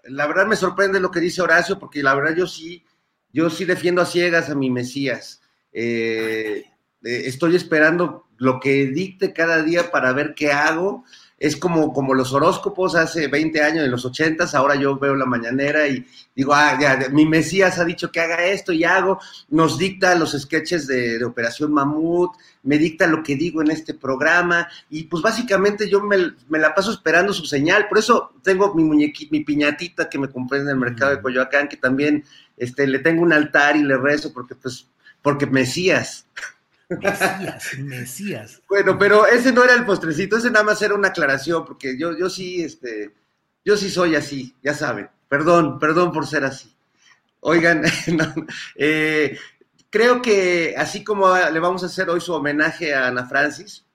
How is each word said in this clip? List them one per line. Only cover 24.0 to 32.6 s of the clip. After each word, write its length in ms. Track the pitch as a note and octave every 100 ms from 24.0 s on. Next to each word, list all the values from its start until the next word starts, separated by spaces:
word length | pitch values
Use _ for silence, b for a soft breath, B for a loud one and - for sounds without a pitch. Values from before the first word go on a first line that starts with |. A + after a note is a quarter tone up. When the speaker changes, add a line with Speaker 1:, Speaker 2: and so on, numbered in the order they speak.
| - C3 D3+ F3 F3 F3 E3 B B
Speaker 1:
y 160 | D#3
pues 180 | D#3+ E3+
básicamente 680 | A3 A3 A#3 F#3+ G3+ G3+ G#3
yo 100 | G3
me, 140 | G3+ G3 E3+ - C3+
me 100 | D#3
la 160 | D#3
paso 160 | G3 G3
esperando 440 | G3+ D#3+ E3 G3
su 100 | F3+
señal. 420 | C#3+ C#3+ D3+ G3+ G#3
Por 120 | G3
eso 340 | A3 A3 - _
tengo 320 | F#3 F#3+ G3+
mi 80 | E3
muñequi-, 460 | D#3 D3+ D3 - D3
mi 140 | D3+
piñatita 640 | D3+ D3 D3 D3 F3 - D#3+
que 100 | D3
me 120 | C3+
compré 300 | B2+ B2+ C#3
en 100 | C#3+
el 60 | C3+
mercado 340 | A#2+ A#2+ C#3
de 80 | C#3
Speaker 2:
Mm. 40 |
Speaker 1:
Coyoacán, 460 | B2+ B2+ B2+ C#3+ D3
que 80 | -
también, 480 | B2+ C3 D3 D3+ b b b
este, 300 | -